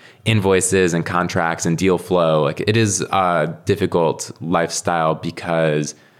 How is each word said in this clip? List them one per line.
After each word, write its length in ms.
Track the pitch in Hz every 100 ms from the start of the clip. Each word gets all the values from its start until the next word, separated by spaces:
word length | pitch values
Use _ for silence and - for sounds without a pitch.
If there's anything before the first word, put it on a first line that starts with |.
| - -
invoices 720 | 107 110 95 95 85 95 90
and 120 | 82 80
contracts 580 | 90 87 95 82 82
and 140 | 85 82
deal 180 | 92 87
flow. 460 | - 90 82 78
Like, 180 | 73 78
it 160 | - 110
is 260 | 110 98 -
a 440 | 95 90 85 80 80
difficult 640 | - 95 92 87 80 - - -
lifestyle 720 | 82 85 82 - - 85 80
because 800 | 80 85 80 85 82 80 76 73 - -